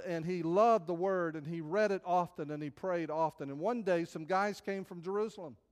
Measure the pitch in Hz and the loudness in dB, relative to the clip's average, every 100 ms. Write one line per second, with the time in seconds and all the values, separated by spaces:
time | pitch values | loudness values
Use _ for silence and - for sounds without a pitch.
0 | 190 170 160 180 165 185 233 220 160 170 | -4 -4 -2 -2 2 6 6 6 2 0
1 | 196 185 165 156 147 170 151 202 214 190 | 0 2 0 -4 -6 -6 -2 2 2 0
2 | 180 180 170 - 147 151 151 - 190 175 | 2 2 2 -4 -6 -6 -6 -6 -2 -2
3 | 156 156 156 - 139 143 196 247 190 170 | 0 0 0 0 -8 -2 -2 0 2 2
4 | 170 165 156 190 208 196 - 196 185 175 | 0 -6 0 2 2 -2 -6 -6 -6 -10
5 | 170 202 220 214 156 110 _ | -4 -2 -2 -6 -12 -14 _